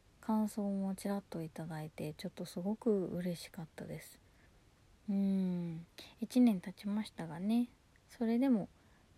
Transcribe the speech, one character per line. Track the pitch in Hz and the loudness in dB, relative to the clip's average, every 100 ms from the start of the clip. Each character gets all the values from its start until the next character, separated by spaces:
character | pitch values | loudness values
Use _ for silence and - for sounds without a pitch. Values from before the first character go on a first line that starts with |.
| - - | -20 -12
感 | - 220 214 | 0 2 2
想 | - | 0
も | 202 196 190 190 | -2 0 -2 -2
ち | 202 | -2
ら | 202 | -2
っ | - | -4
と | - | -8
い | 160 | -8
た | - 160 | -8 -8
だ | 156 | -6
い | 156 | -8
て、 | - 156 151 | -6 -8 -6
ち | 180 | -8
ょ | |
っ | - | -8
と | |
す | 180 - | -8 -4
ご | 180 220 | -2 0
く | - 202 180 170 | 2 2 2 -2
嬉 | 180 170 | -2 -4
し | - | -8
か | - | -12
っ | 160 - | -12 -12
た | - | -10
で | 156 | -10
す。 | - - - - - - - _ - - - | -12 -20 -20 -20 -20 -20 -20 _ -20 -12 -2
う | |
ん、 | 196 196 196 185 175 170 165 170 - - - | 2 4 4 2 0 -2 -6 -10 -18 -18 -10
一 | 220 254 | 0 6
年 | 247 190 | 6 6
経 | 180 | -2
ち | - 208 | -8 -4
ま | 208 | -2
し | 214 | -4
た | - 165 | -6 -8
が | 165 | -4
ね、 | 190 233 240 - _ - - - | 0 2 0 -4 _ -20 -16 -4
そ | 226 | 2
れ | 233 | 4
で | 269 | 4
も | 226 - - - - - | 4 2 -10 -20 -20 -20